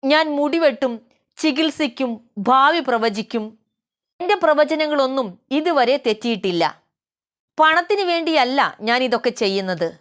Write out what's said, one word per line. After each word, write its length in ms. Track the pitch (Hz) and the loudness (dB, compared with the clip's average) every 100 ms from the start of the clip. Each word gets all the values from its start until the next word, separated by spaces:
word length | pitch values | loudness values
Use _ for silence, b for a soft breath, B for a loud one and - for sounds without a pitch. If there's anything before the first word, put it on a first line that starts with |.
ഞാൻ 320 | 269 302 311 285 | 2 2 2 0
മുടിവെട്ടും, 640 | 294 330 320 226 262 226 _ _ _ - | 0 2 2 2 -4 -4 _ _ _ -4
ചികിത്സിക്കും, 920 | 311 269 320 - 294 - 254 226 _ - | -2 0 -2 0 -4 -2 -6 -6 _ -6
ഭാവി 420 | 196 262 277 339 | 2 4 4 2
പ്രവചിക്കും. 760 | 269 233 226 202 214 233 214 220 _ _ _ _ _ _ | 0 0 0 -2 -6 -6 -8 -14 _ _ _ _ _ _
എൻ്റെ 140 | 349 | -2
പ്രവചനങ്ങളൊന്നും 1040 | 403 330 302 302 311 311 294 262 269 226 180 _ | 0 2 2 2 0 0 0 0 -2 -6 -10 _
ഇതുവരെ 460 | 277 311 302 240 277 | -2 0 2 2 2
തെറ്റിയിട്ടില്ല. 840 | 247 214 240 220 190 175 156 - _ _ _ _ _ _ _ - | 0 -2 -2 -2 -2 0 -2 -4 _ _ _ _ _ _ _ 2
പണത്തിന് 420 | 311 320 349 415 | 2 4 0 -2
വേണ്ടിയല്ല 760 | 370 339 320 311 247 277 202 - | 0 -2 0 0 2 2 0 -2
ഞാൻ 220 | 214 240 | -2 -2
ഇതൊക്കെ 280 | 254 233 240 | 0 0 -2
ചെയ്യുന്നത്. 580 | 240 208 190 190 175 165 165 | -2 -2 -2 -4 -4 -4 -6